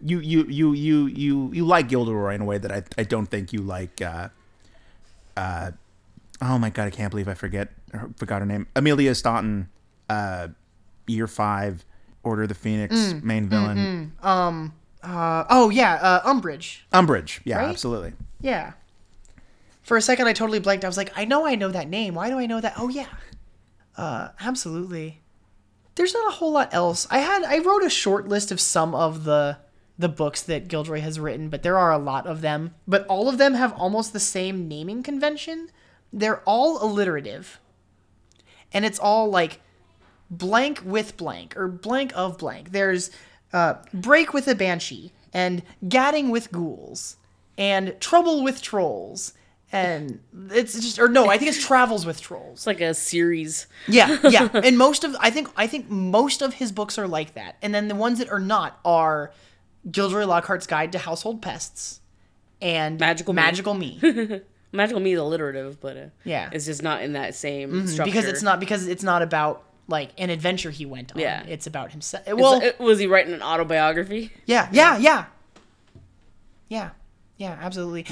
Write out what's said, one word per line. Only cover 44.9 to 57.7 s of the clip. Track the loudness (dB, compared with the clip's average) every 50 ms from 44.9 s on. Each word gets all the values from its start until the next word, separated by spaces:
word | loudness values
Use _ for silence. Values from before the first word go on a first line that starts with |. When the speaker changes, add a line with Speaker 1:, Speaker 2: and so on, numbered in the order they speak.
| -10 -14 -16 -20 -20 _ _ _ -4
Speaker 2:
and | -2 0 0 -2 -4 -6 -10 -14 _ -4 0
Gadding | 2 4 4 4 2 2 0 0
with | 0 -2 -2 -4
Ghouls, | -6 -6 -6 -6 -8 -10 -14 -16 -14 -14 -14 -14 -16 _ _ _ _ _ _ _ _ -4
and | -2 0 0 0 0 -4 -6 -8
Trouble | -2 4 4 6 6 6 2 2 0
with | 0 -2 -4
Trolls, | -6 -4 -2 0 0 0 -2 -4 -8 -10 -12 -12 -12 -12 -14 _ _ _ _ _ _ _
and | -4 -2 -2 -2 -2 -4 -6 -8 -10 -12 -16 _ -20 -20 -14 0
it's | 2 2 2 2 -2
just, | -6 -6 -6 2 4
or | 4 6
no, | 8 6 8 8
I | 6 4
think | 4 0
it's | 0 -2 2
Travels | 4 6 6 6 4 2 -2 -4
with | -6 -8 -8
Trolls. | -10 -14 -14 -14 -14 -16 -16 -6
Speaker 3:
It's | -4 -4
like | -2 0
a | 0 -2 -2
series. | -2 -4 -2 0 2 2 2 2 0 -2 -6 -8 -8 -10 -12 -16 -12 -2 6
Speaker 2:
Yeah, | 8 8 8 8 6 6 8
yeah. | 8 10 10 8 6
Speaker 3:
<laughs> | 4
Speaker 2:
And | 4 6 6 8 8
most | 6 6 6 2 -2
of, | -4 -2 0
I | 2 2
think, | 2 0 -2 -4 -2 -2
I | -2 -2
think | -2 -6 -8 -6
most | -4 -4 0 2 4 4 4 2 0 -2
of | -2 -4 -4
his | -4 -6 -6
books | -4 -6 -6 -6 -4 -6
are | -4 -4
like | -4 -4 -6 -6 -10
that. | -14 -16 -16 -14 -10
And | -6 -4